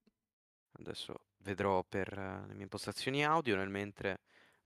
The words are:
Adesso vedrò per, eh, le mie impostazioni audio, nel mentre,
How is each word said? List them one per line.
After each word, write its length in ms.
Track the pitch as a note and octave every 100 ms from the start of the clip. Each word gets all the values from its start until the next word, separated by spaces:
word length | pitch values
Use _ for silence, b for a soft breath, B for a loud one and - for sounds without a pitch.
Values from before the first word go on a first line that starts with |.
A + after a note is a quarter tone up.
| _ _ _ _ _ _ _ -
Adesso 460 | - - - - _ _
vedrò 460 | G2 F#2+ G2 F#2
per, 280 | - G2+ F#2
eh, 360 | G2 F#2+ F#2+ G2+
le 60 | G2+
mie 80 |
impostazioni 600 | G2 G2+ - - C3 C#3+
audio, 320 | D3 E3 C3 F#2+
nel 140 | G2
mentre, 520 | G2 G2+ - G2+ F#2 b b b b